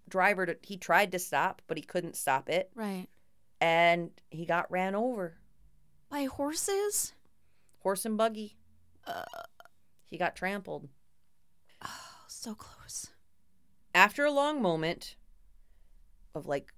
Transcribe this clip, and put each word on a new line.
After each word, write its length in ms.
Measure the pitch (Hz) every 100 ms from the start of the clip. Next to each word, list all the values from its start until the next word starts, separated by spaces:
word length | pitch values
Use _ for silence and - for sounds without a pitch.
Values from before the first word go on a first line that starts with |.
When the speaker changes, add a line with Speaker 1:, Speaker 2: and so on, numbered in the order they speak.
| -
Speaker 1:
driver 380 | 185 190 190 170
to, 120 | 165
he 140 | - 190
tried 340 | - 175 202
to 80 | 180
stop, 420 | - 139 180 - -
but 80 | 156
he 60 |
couldn't 320 | - - 165 -
stop 320 | - 135 -
it. 220 | 165 554
Speaker 2:
Right. 360 | 233 208 190 180 - - - - -
Speaker 1:
And 640 | 165 165 170 170 170 - -
he 140 | 156 165
got 260 | 170 -
ran 240 | 180 190 202
over. 440 | 247 226 170 165 - - - - - - -
Speaker 2:
By 160 | 285 269
horses? 880 | - 285 320 - 392 415 - - - - - - - - -
Speaker 1:
Horse 260 | 190 190 220
and 120 | 214
buggy. 380 | 226 214 208 - - - - -
Speaker 2:
Uh. 220 | - - - - - - - - - - -
Speaker 1:
He 120 | 165
got 200 | 175 -
trampled. 500 | 185 202 185 151 147 - - - - - - - - -
Speaker 2:
Oh, 400 | - - - - -
so 260 | - 233 214
close. 560 | - - - - - - - - - - - - -
Speaker 1:
After 300 | 175 208 -
a 80 | 294
long 300 | 277 294 302
moment 560 | 190 160 160 170 - - - - - - - - - - - - -
of, 120 | 156 143
like, 260 | 143 -